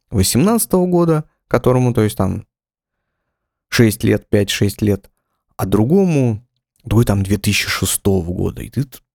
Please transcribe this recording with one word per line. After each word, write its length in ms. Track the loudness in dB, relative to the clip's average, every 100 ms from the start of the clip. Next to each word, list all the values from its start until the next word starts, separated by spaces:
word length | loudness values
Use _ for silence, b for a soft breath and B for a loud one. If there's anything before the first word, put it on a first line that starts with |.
| _
восемнадцатого 760 | -2 0 2 2 0 0 0 2
года, 400 | 2 2 0 -4 _ _
которому, 460 | -2 0 2 2
то 80 | 0
есть, 140 | 0 -2
там 280 | -4 -4 -10 _ _ _ _ _ _ _ _ _ _ _ _
шесть 340 | 2 2 2 -2
лет, 240 | -2 0
пять-шесть 520 | -2 0 -2 -2 -2
лет, 280 | -2 -2 -6 _ _ _ _ -10
а 80 | -2
другому, 800 | 0 2 2 2 2 0 -2 -8 _ _ _ 0
другой 180 | 2
там 180 | 4 2
две 160 | 0 -2
тысячи 300 | 0 -2 -2
шестого 640 | -4 -4 -2 0 0 -2
года. 320 | -4 -6 -6
И 60 | -8
ты 160 | -6 -8
т-, 140 | -10 _